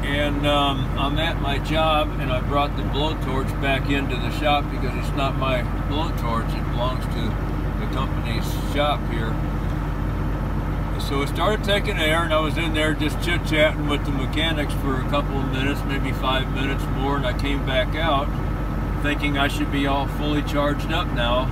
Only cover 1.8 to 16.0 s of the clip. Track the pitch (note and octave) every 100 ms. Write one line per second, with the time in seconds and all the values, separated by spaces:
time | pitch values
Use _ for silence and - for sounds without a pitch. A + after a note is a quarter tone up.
1.8 | D#3+ D3+ D3+ D3+ D3+ D#3 D3+ C#3 C#3+ D3
2.8 | C#3+ C#3 D3+ D3+ C3+ C3 C3 - C#3 -
3.8 | C3 C#3 C3+ - - D3 D3+ D3 C#3+ -
4.8 | D3 D3+ - - C3+ C3 - B2+ B2 -
5.8 | - D3 - - - - - - - -
6.8 | - - - A#2 A2+ - - - - -
7.8 | A2+ D3 - - - F3 - - - C#3+
8.8 | D3 C3+ - - A2+ - - - - -
9.8 | - - - - - - - - - -
10.8 | - - - C#3 C#3+ - F3+ G#3+ - G3+
11.8 | G#3 G3 D#3 E3 E3 D#3 D#3 C#3 D#3+ D3+
12.8 | D#3 D3 D3 - E3 E3+ - D3+ D3+ D3+
13.8 | D3 C#3+ - C#3 C3 D3 E3 D3+ C#3+ -
14.8 | C#3 C3 - C#3+ D3 C#3+ C3+ C3 C#3 C#3+
15.8 | C#3+ C#3